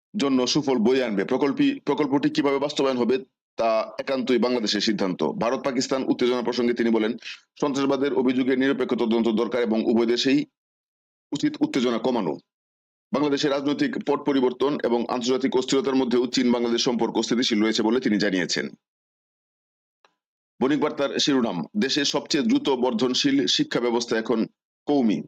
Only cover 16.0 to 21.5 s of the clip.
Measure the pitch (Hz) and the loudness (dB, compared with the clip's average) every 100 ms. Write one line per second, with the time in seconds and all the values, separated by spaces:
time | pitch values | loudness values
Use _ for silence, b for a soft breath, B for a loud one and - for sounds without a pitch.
16 | 123 120 123 131 123 120 120 117 135 117 | 2 2 0 0 2 2 0 0 0 0
17 | 113 - 117 117 131 107 110 110 107 127 | 0 -2 0 0 0 2 2 2 0 0
18 | 120 104 101 95 82 76 67 - _ _ | 2 0 0 0 -2 -4 -6 -12 _ _
19 | _ _ _ _ _ _ _ _ _ _ | _ _ _ _ _ _ _ _ _ _
20 | _ _ _ _ _ - 131 147 147 139 | _ _ _ _ _ -2 0 0 -2 -2
21 | 139 - - 135 113 | -4 -2 0 0 0